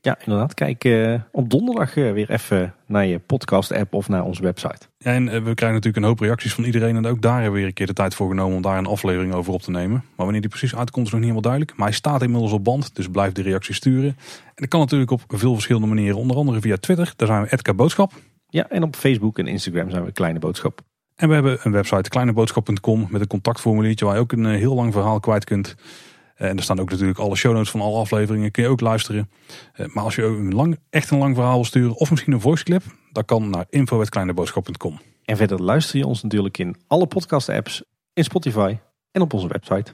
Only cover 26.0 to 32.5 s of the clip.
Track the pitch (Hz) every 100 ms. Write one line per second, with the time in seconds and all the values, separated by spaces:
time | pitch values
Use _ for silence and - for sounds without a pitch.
26 | - - _ _ 98 95 85 95 92 92
27 | 95 90 104 95 127 113 107 110 104 107
28 | 107 107 104 107 107 101 120 131 117 110
29 | - 107 104 _ _ - - - 101 104
30 | 107 110 113 110 98 98 156 160 _ 160
31 | - 143 139 123 123 127 117 131 123 117
32 | 156 160 - 131 110